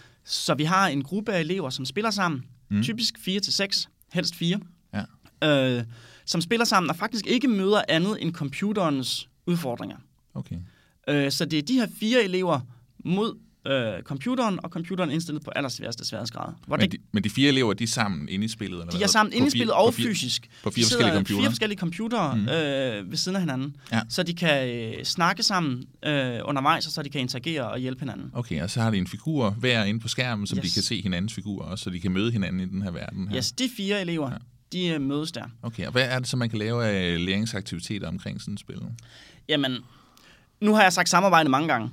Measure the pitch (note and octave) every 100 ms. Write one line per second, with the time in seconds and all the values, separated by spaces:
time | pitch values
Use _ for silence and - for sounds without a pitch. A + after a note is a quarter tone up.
0 | - _ - - - C#3+ D#3 F#3+ F#3+ C#3
1 | C3+ G3 G#3+ F3+ D#3 F#3+ C3+ B2+ C3 G3+
2 | A3 G3+ F3+ C3+ - - _ G#2 A#2+ A3+
3 | A3+ - - G3 - - G3 - - _
4 | _ F3+ F3 - E3+ G3 - _ _ G#2
5 | G2+ _ - _ D#3 C#3 C3 B2 A2+ -
6 | - - - F3 E3+ A3+ A3+ G3+ D#3 E3+
7 | G#3 A3+ F#3 A#3+ C4+ G3+ F#3+ G#3 - D#3+
8 | F#3+ G#3+ E3+ E3+ D3 - G3+ G#3 E3 C#3
9 | B2+ - - _ - E3+ C#3 A#2+ G#2 -
10 | - _ _ - - F2 F2+ _ _ _
11 | - D3 C#3 C#3 E3+ D#3 D3+ B3+ G3+ -
12 | G#3+ B3+ G3+ F#3 F#3 C#3 A#2 - _ -
13 | - F#3 A3+ - - _ - C3+ A2+ F#2
14 | - C#3 A#3+ C4 A3+ F#3 E3+ E3+ E3+ F#3
15 | D#3+ D#3+ E3+ D#3 - - C3+ - - A#2
16 | - G#2 A#2 A#2 - - - D3 F#3 -
17 | - G#2 G#2 - C#3 C3 A#2 F#2+ A2+ B2+
18 | G#2 D#2+ D2 F#2+ A2 A2+ G2 F2 E2+ F3
19 | G3+ G#3+ G#3+ A#3+ C#4 A#3+ A3+ - A3+ A#3
20 | A#3+ G3 B2+ - - - G#2 A#2+ A2 -
21 | - G2+ G2 - C4+ A3+ G#3+ G#3 E3+ E3+
22 | A3+ A#3 D#3 A#2 G#2+ E3 D3 C#3 C3 G#2
23 | F2+ E3 F3+ F#3+ E3+ B2+ C#3+ C#3+ - A2+
24 | A2+ - F3 E3+ E3+ C#3 B2+ A#2+ A2+ -
25 | C3+ - E3+ G3 - F#3 D#3 B2 - -
26 | - D3 B2+ A#2 - C#3 C#3+ E3 D#3 D#3+
27 | C#3+ D3 B2+ B2+ D#3+ D#3 A2 A#2 B2+ C3
28 | C3 G2 B2+ A#2+ A#2 E2+ F#2+ A#2 A2+ G2+
29 | F2+ G#2 - D3+ G#2+ G#2+ B2+ A#2 G2+ A2+
30 | A2+ - B2+ G#2+ G2+ - F2 A2 - E2+
31 | F#2+ F2 G#2 G2+ G#2 G2 D#2 F#2+ G2+ F2+
32 | F#2+ F#2 A#2 A#2 F2+ F#2 F#2 F#2+ G2 E2
33 | - G2 F#2+ B2+ - - B3+ B3+ G3 G3+
34 | F3 E3 C3+ A2+ - - _ F3+ F3 D#3
35 | C3+ C#3+ D3+ A#2+ G#2+ - A#2 A2+ F2 B2+
36 | C3 C3 B2 B2+ A#2+ A2 G#2+ A#2+ A2 G2+
37 | F2+ E2+ F2+ G2 A2 G2+ - E2+ - G#2
38 | E2+ F2+ G#2 - - G2+ - - - A#2
39 | - - - - - D3+ C3+ A#2+ - -
40 | - - - - _ _ G#3 G#3+ F#3+ F3+
41 | F3 F3 G3 E3+ D3+ C3 D#3+ B2 A2+